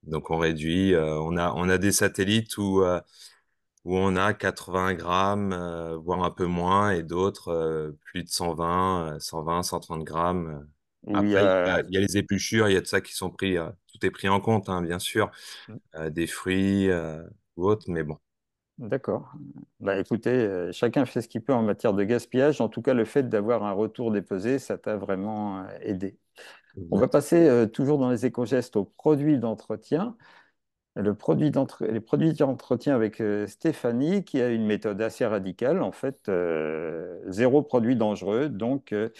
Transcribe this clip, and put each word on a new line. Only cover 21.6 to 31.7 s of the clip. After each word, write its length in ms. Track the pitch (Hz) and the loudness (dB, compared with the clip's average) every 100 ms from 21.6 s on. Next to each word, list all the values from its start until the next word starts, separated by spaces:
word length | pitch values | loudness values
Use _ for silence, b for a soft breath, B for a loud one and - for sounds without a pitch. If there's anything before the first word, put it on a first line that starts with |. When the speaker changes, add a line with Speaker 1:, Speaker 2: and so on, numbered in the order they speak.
Speaker 2:
matière 300 | 110 101 113 | 2 2 2
de 100 | 98 | 2
gaspillage. 580 | 101 120 117 123 139 147 | 2 0 0 2 2 2
En 80 | 110 | -2
tout 140 | - | 0
cas, 100 | 117 | 0
le 120 | 127 110 | 2 2
fait 220 | 143 127 | 0 0
d'avoir 360 | 110 104 117 | 0 0 0
un 80 | 104 | 0
retour 400 | 98 110 - 117 | -2 -2 -2 -2
des 100 | 104 | -2
pesées, 380 | 90 98 107 135 | -2 -4 0 -2
ça 180 | - 98 | -2 -6
t'a 180 | - 107 | -4 -4
vraiment, 640 | 98 95 101 107 104 95 | -4 -4 -4 -4 -6 -6
euh, 40 | 98 95 | -10 -10
aidé. 380 | 110 95 95 - _ - B B B - 85 | -6 -4 -6 -10 _ -20 B B B -18 -2
On 80 | 98 | 2
va 80 | 123 | 4
Speaker 1:
Exact. 20 | |
Speaker 2:
passer, 280 | 147 139 170 165 | 4 4 6 8
euh, 180 | 120 110 | 8 4
toujours 320 | - 135 147 | 2 2 2
dans 100 | 127 | 2
les 140 | 123 123 | 2 0
éco-gestes, 500 | 113 120 127 117 110 | -2 0 0 0 -2
aux 80 | 95 | -4
produits 540 | _ 151 151 147 143 | _ 2 4 4 2
d'entretien. 800 | 113 107 - 107 - 151 226 - b b b b _ _ _ - | 0 -4 -6 -10 -2 -2 -2 -8 b b b b _ _ _ -4
Le 180 | 101 | -2
produit 380 | 104 - 156 147 | -2 0 2 2
d'entre-, 340 | 143 131 | 2 -2